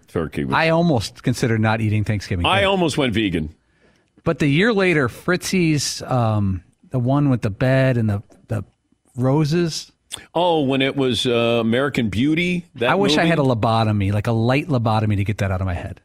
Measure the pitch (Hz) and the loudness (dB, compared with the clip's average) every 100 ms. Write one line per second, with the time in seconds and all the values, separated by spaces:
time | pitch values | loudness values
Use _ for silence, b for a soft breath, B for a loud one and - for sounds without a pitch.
0 | _ 90 78 - 69 135 160 165 170 131 | _ -6 -6 -4 -2 0 2 2 2 0
1 | - - - 123 131 113 110 113 110 107 | -2 -6 -4 -2 0 0 0 0 0 0
2 | 101 107 - 95 139 190 196 196 170 123 | 0 -4 -4 -2 0 2 2 2 0 0
3 | 135 110 107 85 78 - b b b b | 0 0 0 -2 -6 -10 b b b b
4 | b _ - 165 151 143 220 208 185 156 | b _ -4 -2 0 2 2 2 2 2
5 | 123 - - 175 - 190 165 151 - - | 0 -4 -4 -4 -2 0 2 0 -2 -8
6 | - 127 117 107 98 92 - _ - 135 | -4 0 0 0 -2 -4 -8 _ -8 -4
7 | 120 139 143 123 113 98 131 135 131 120 | 0 0 2 0 -2 -2 0 2 2 2
8 | 110 101 - - - 110 92 _ _ _ | 0 -2 -6 -18 -8 -8 -8 _ _ _
9 | _ 127 127 143 151 170 170 - - _ | _ -4 0 2 0 0 -2 -4 -12 _
10 | - B B 160 175 160 131 135 135 139 | -20 B B -2 2 2 2 2 0 0
11 | 131 117 127 117 117 117 113 117 143 135 | 0 0 0 2 2 2 2 0 0 0
12 | 113 90 139 156 175 175 - 135 120 170 | -2 0 0 0 0 -2 -6 -4 0 2
13 | 135 151 170 165 135 117 113 113 110 104 | 2 2 2 2 2 2 2 2 2 0
14 | 98 104 101 113 113 135 151 127 113 110 | 0 0 0 0 2 0 0 -2 0 0
15 | 107 101 101 104 98 92 95 87 - - | 0 0 -2 -2 -2 -2 -4 -6 -8 -14